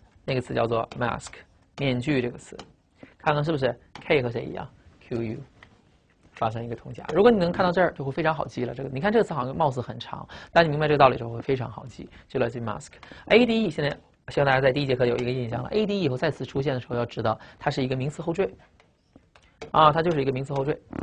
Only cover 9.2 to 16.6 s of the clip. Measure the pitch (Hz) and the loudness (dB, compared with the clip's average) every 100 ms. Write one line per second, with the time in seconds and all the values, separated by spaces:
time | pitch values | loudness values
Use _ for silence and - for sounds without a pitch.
9.2 | 196 156 127 156 151 127 - 120 - - | 2 -2 -4 0 0 0 -6 -10 -10 -12
10.2 | - - - 170 165 147 151 143 135 127 | -12 -16 2 4 4 2 2 6 6 6
11.2 | 117 117 - 131 113 113 123 - - - | -4 -8 -2 -2 -4 -10 -14 -16 -18 -18
12.2 | - 131 120 120 113 104 - - - - | -8 -2 -2 -2 -6 -8 -10 -20 -20 -20
13.2 | - - 240 226 202 151 143 - _ _ | 4 4 6 2 0 -2 -4 -4 _ _
14.2 | - 147 139 131 135 131 139 127 123 120 | -6 0 4 4 4 2 0 2 2 2
15.2 | 120 127 117 117 127 214 208 202 147 127 | -2 -2 -4 -6 -2 -2 0 0 0 0
16.2 | 160 - 135 139 | -2 -4 -6 -4